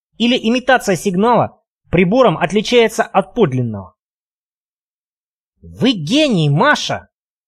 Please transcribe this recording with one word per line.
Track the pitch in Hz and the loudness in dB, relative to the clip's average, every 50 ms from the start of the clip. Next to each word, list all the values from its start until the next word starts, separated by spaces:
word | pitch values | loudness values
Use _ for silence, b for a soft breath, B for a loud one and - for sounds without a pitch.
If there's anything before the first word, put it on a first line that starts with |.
| _ _ _ | _ _ _
или | - 220 240 - | -2 -2 0 0
имитация | 190 - 220 240 254 247 - 254 240 - 202 185 | 0 0 -2 -2 -2 2 2 0 2 2 -2 -2
сигнала | - - 202 175 180 208 240 240 190 123 101 _ _ _ _ _ _ _ - | -2 -2 -4 -2 0 0 2 2 2 0 -2 _ _ _ _ _ _ _ -2
прибором | - 165 190 175 214 262 247 208 165 | 0 0 2 2 2 2 2 2 2
отличается | - 170 160 180 214 202 - 240 240 226 220 - - - | 0 -4 -2 -2 -2 -2 2 2 2 2 2 0 -4 -6
от | - - 196 - - - | -6 -6 -16 -14 -8 -2
подлинного". | 247 208 143 127 127 123 117 107 98 92 92 _ _ _ _ _ _ _ _ _ _ _ _ _ _ _ _ _ _ _ _ _ _ _ _ _ _ _ _ _ _ _ _ _ _ | 0 0 0 0 -2 -4 -4 -6 -10 -14 -16 _ _ _ _ _ _ _ _ _ _ _ _ _ _ _ _ _ _ _ _ _ _ _ _ _ _ _ _ _ _ _ _ _ _
"Вы | - 82 82 98 160 262 | -20 -18 -8 -2 0 0
гений, | 247 185 147 151 233 302 311 285 226 170 156 147 | 0 0 -4 -2 0 0 2 2 2 0 0 0
Маша!" | 143 160 240 294 285 - - - 127 92 - _ _ _ _ _ _ _ _ | 2 2 2 2 0 0 -2 -6 -8 -8 -8 _ _ _ _ _ _ _ _